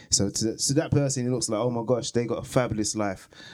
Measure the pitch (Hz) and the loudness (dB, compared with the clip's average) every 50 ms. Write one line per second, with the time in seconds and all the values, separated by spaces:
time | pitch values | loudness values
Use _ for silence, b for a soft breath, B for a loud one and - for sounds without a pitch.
0 | B B - - 98 101 - - 107 113 - - - - 135 156 156 127 - 143 | B B 2 2 2 0 0 0 -2 -2 -2 -2 -2 0 2 2 2 2 2 2
1 | 143 131 - 127 120 123 127 120 - 117 110 104 120 123 120 117 113 113 127 - | 2 2 0 0 0 0 0 0 0 0 0 0 0 0 0 0 0 0 0 0
2 | - - - 120 120 - - 80 - - - 131 123 113 113 107 104 - - 107 | 0 0 0 0 0 0 -2 -4 -4 0 0 0 2 2 0 -2 -2 -2 0 0
3 | 104 98 95 - - B B B B B | -2 -2 -4 -6 -12 B B B B B